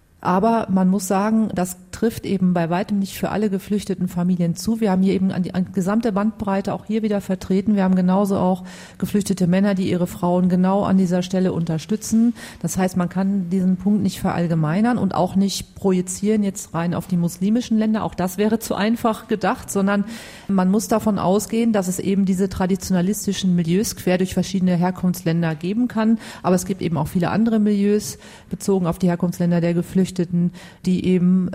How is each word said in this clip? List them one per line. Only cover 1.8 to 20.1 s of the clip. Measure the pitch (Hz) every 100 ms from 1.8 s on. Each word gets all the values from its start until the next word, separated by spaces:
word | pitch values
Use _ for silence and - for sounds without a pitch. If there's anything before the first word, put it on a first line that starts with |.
| -
trifft | - 226 - -
eben | 190 185
bei | 175 165
weitem | 175 214 202
nicht | 196 -
für | 196
alle | 185 214
geflüchteten | 190 - 202 196 185 180
Familien | 175 180 180 170 165
zu. | - 226
Wir | 220
haben | 185
hier | 190 190
eben | 190
an | -
die, | 170 180
an | 180
die |
gesamte | 202 180 220 233
Bandbreite | 202 214 - 202 196 202 185
auch | -
hier | 220
wieder | 214 202
vertreten. | - 185 - 190 208 208
Wir |
haben | 185 185
genauso | 180 185 202 196
auch | 180 185 - - - -
geflüchtete | 180 208 196 196 175
Männer, | 185 208
die | 190 190
ihre | 180 175
Frauen | - 175 180 180
genau | 185 185 196
an | 180 190
dieser | 180 180
Stelle | 180 185 185
unterstützen. | - 165 160 - 214 - 220 233 233 - -
Das | 170 -
heißt, | 190 185
man | 175
kann | 185 196 202 170
diesen | 190 185 185
Punkt | 190 208
nicht | 196 -
verallgemeinern | 185 - 175 165 151 175 233 226
und | 196 -
auch | 180 185
nicht | 196 - -
projizieren | - 196 185 180 - 202 214
jetzt | 196 190 - 160
rein | 175
auf | 175 -
die | 180
muslimischen | 170 - 196 233 233 220
Länder. | 220 220
Auch | 165
das | - 185 185
wäre | 214 226
zu | - -
einfach | 208 233 233 220 -
gedacht, | 208 190 254 -
sondern | 196 196 202 208